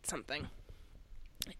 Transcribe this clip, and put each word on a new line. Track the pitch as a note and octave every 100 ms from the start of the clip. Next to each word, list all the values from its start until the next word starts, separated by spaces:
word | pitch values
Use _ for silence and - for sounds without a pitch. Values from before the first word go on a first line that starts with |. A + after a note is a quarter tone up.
something." | - E3+ - C#3+ - - - - - - - - - - - -